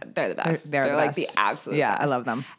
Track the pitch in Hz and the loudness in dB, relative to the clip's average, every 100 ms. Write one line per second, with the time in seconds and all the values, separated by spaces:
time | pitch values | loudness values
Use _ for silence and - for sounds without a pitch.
0 | - - 107 - - 160 151 143 139 143 | -6 -4 -2 0 -2 -2 0 0 2 2
1 | 147 143 - - 104 110 - 147 123 98 | 2 0 -2 2 2 0 -2 2 2 2
2 | 147 127 123 117 - | 2 2 0 -4 -6